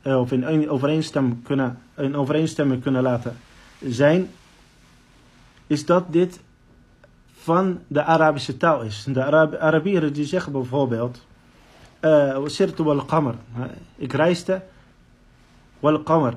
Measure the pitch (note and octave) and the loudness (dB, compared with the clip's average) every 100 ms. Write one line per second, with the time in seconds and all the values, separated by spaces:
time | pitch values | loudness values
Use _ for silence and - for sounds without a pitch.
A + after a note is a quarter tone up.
0 | C#3 C3 B2 C3 C3+ D#3 D3+ C#3 C#3+ D#3 | -2 0 0 -2 0 0 0 0 0 0
1 | D3+ D3 C3 A#2+ - C#3 B2+ B2 - - | -2 -2 -2 -4 -4 -2 -2 -6 -16 -6
2 | C#3 C#3+ C3+ D3+ D#3+ - C#3+ B2+ C#3 B2+ | -4 -2 -2 0 -2 0 0 0 0 0
3 | B2+ A#2+ B2 - - - - - C#3 A#2+ | 0 -2 -6 -12 -20 -20 -20 -12 -6 2
4 | C#3+ F3 F#3 - _ _ _ _ _ _ | 4 4 0 -10 _ _ _ _ _ _
5 | _ _ _ _ _ _ - D3 D3 F3 | _ _ _ _ _ _ -4 -2 2 0
6 | F3+ E3 F3+ - _ _ _ - _ _ | 2 0 0 -4 _ _ _ -20 _ _
7 | - _ _ - - F3 F#3+ F3 - C#3+ | -20 _ _ -10 0 2 2 -2 -4 -2
8 | D3+ E3 D#3 C#3+ C3+ - E3+ C#3+ A2 G#2 | 2 4 4 2 -6 0 0 0 -4 -8
9 | - B2+ C3+ - D#3 - D#3 D#3 F3 F#3 | -4 -2 2 4 4 2 0 2 2 0
10 | D3+ C#3+ C#3+ F#3 D3+ C#3 B2 C#3 C3 A2+ | 0 -2 -4 -4 -4 -6 -2 -2 0 -2
11 | A#2+ B2 - _ _ _ - - - - | -4 -8 -20 _ _ _ -20 -20 -20 -2
12 | D#3 D3+ C#3 C3+ C#3+ - F#3+ - D3+ C#3+ | 4 4 4 0 -4 -2 -2 0 0 0
13 | C3+ - C3+ - - A#2 B2+ - - - | 0 0 0 -4 -10 -10 -10 -12 -20 -12
14 | C3 C#3 E3 F3 - F#3+ - - _ _ | -4 2 2 0 -2 -6 -6 -20 _ _
15 | _ _ _ _ _ _ _ - D3 D3+ | _ _ _ _ _ _ _ -2 0 0
16 | D3+ D#3+ C3 | 2 2 2